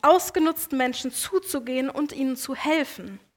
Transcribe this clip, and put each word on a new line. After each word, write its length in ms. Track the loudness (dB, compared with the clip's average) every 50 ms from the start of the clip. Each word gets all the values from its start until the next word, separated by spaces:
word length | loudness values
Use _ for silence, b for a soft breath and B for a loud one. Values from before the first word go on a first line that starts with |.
| 6
ausgenutzten 720 | 6 6 6 6 0 0 2 2 2 0 -2 -4 -4 0 0
Menschen 340 | 0 0 0 -4 -6 -6
zuzugehen 800 | -6 -6 -6 -2 -2 -2 -2 -2 -6 -6 -4 -2 -2 0 -2 -2
und 220 | -2 -2 -4 -4
ihnen 240 | -2 -2 0 0 -2
zu 180 | -2 -4 -8 -6
helfen. 680 | -4 0 2 2 2 2 -2 -6 -14 -14 -14 -14 -16 _ _ _